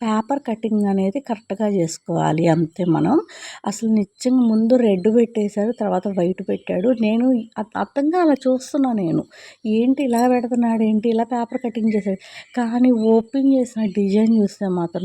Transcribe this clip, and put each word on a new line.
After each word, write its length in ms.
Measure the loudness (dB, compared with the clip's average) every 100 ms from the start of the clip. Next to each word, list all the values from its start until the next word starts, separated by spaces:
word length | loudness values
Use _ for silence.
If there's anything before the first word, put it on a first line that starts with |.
పేపర్ 400 | -2 -2 -2 -4 -4
కటింగ్ 360 | -6 -2 0 0
అనేది 260 | 0 0 -2 -6
కరెక్ట్గా 400 | -8 -8 -4 -2 0
చేసుకోవాలి 640 | -2 -4 -4 -2 0 2 2 2
అంతే 280 | 0 -2 0 0
మనం. 200 | 2 0 -2 -10 -20 -10 -10
అసలు 200 | -6 -2 0
నిజంగా 440 | -2 _ 0 2 2
ముందు 240 | 2 4 4 4
రెడ్ 220 | 2 2 2
పెట్టేశారు, 540 | 2 0 -4 -2 -4 -2
తర్వాత 260 | -2 -2 -2 -2
వైట్ 260 | -2 -2 -6
పెట్టాడు. 400 | -8 -4 -2 0 0 0
నేను 220 | 0 0 0 -4 -10
అ-, 80 | -8 -6
అర్థంగా 360 | -6 -2 -2 2 2
అలా 120 | 2 0
చూస్తున్నా 440 | -2 -2 -2 -2 -2
నేను, 200 | -2 -2 -4 -14 -20 -12 -4 0
ఏంటి 240 | 0 0 0
ఇలా 120 | 0 2
పెడుతున్నాడు, 480 | 0 0 -2 0 0 0
ఏంటి 180 | 0 0
ఇలా 100 | -2 -2
పేపర్ 280 | -4 -6 -6
కటింగ్ 260 | -8 -4 -2 -2
చేశాడు. 240 | -2 -6 -10 -20 -10 -6
కానీ 280 | -4 2 2 4 4
ఓపెన్ 360 | 2 2 0 2 2
చేసిన 260 | 0 -2 -4 0
డిజైన్ 260 | 0 2 4 4
చూస్తే 300 | 2 -2 -4 -2
మాత్రం 280 | -4 -4